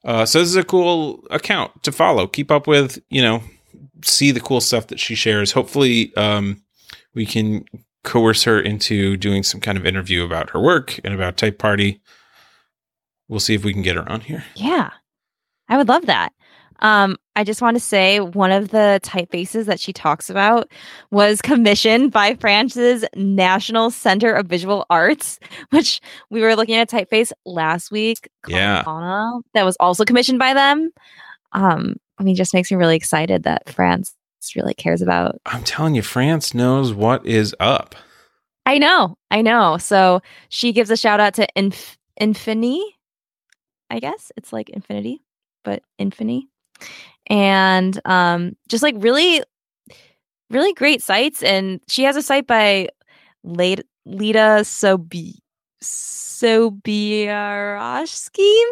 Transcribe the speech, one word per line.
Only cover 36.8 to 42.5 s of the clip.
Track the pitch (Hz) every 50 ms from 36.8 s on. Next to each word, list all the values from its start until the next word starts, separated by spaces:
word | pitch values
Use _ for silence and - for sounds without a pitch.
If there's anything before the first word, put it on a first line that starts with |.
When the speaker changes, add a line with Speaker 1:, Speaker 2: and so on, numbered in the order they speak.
| 135 123
Speaker 1:
what | 107 101 104 113 131 - -
is | - 113 110 107 101 - _
up. | - 113 135 - - _ - - - _ _ _ _ _ _ _ _ _ _ _ _
Speaker 2:
I | - 277 294
know. | 285 311 370 349 214 170 170 _ _ _
I | - 214
know. | 226 220 233 233 208 170 156 175
So | - - 208 190 185 185 180 185 _ - - - _ _
she | - - 233 240
gives | 202 233 226 202
a | 226
shout | 220 - 220 208 208
out | 208 202 -
to | - 208 - _
Inf-, | 190 196 196 180 - - - - _ _ _ _ -
Infini, | 214 214 214 - - 220